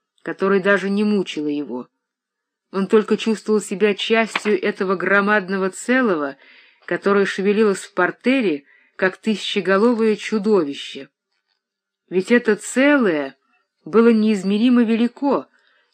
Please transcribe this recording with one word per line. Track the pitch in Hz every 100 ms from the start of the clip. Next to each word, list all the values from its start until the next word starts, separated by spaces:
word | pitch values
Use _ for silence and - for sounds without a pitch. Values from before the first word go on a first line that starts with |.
| _ _ -
которая | - 190 196
даже | 185 196 196
не | 202
мучила | 214 208 175 - 151
его. | 147 139 123 - _ _ _ _ _ _ _ _
Он | 190 190
только | 220 202 208
чувствовал | 226 208 - 214
себя | - 185 208
частью | 202 - 226 220 - 214 208
этого | 214 208 190 190
громадного | 180 202 202 214 185 196 190
целого, | 185 - 254 240 165 143 135 - - _ _ -
которое | 170 196 202 190
шевелилось | - 196 208 220 190
в | -
партере, | - 180 - 247 269 208 143 - _ _ -
как | 190 -
тысячеголовое | 220 202 - 208 175 190 233 226 226 208
чудовище. | - 214 202 202 143 139 - 139 135 _ _ _ _ _ _ _ _ _ -
Ведь | 175 185
это | 240 233 196
целое | - 247 277 285 214 156 135 - _ _ _ _
было | 156 185 233
неизмеримо | 220 214 208 185 208 247 240
велико | 226 226 240 - 277 190 - _ _ _ _